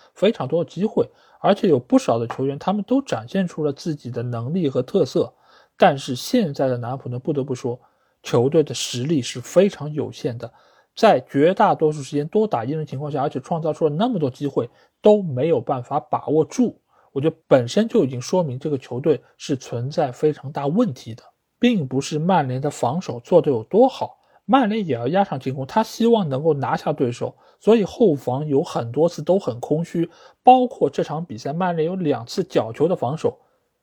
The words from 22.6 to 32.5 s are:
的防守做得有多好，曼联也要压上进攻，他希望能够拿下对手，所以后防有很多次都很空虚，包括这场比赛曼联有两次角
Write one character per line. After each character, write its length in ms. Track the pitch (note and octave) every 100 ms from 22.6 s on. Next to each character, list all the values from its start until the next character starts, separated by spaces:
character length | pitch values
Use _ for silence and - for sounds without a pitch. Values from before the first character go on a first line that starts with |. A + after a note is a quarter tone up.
的 100 | D3
防 300 | - A#2+ E3
守 200 | - A#2+
做 200 | - F3
得 100 | D3+
有 120 | A#2
多 260 | A2+ G3 B3+
好， 300 | - - - _ _
曼 240 | - C#4 G#3+
联 180 | A3 F3
也 80 |
要 140 | A#2 B2
压 160 | F#3
上 160 | G3 C3+
进 140 | C3+
攻， 120 | C3 C3
他 160 | A3
希 240 | A3+ - A3+
望 220 | A3+ D#3+
能 140 | C3
够 100 | D#3+
拿 240 | C#3 B2+ D#3+
下 160 | E3+
对 180 | D3 B2
手， 240 | A#2 B2 - _ _
所 160 | -
以 100 | A#3
后 300 | F3+ - A3
防 320 | C#3+ - C3+ D#3
有 160 | C3+
很 300 | F3 E3 A#2+
多 160 | C3 E3+
次 140 | -
都 160 | D3+ F#3+
很 200 | D3+ A#2
空 220 | - D3+
虚， 280 | E3+ F3 - - - _
包 240 | - B3+ B3
括 240 | - C#3+
这 120 | -
场 220 | E3+ D#3
比 140 | F3 A2
赛 160 | -
曼 200 | D#3+ F#3
联 120 | E3+ D#3+
有 100 | F#3+
两 300 | D#3+ A#2+ A#2
次 180 | -
角 260 | -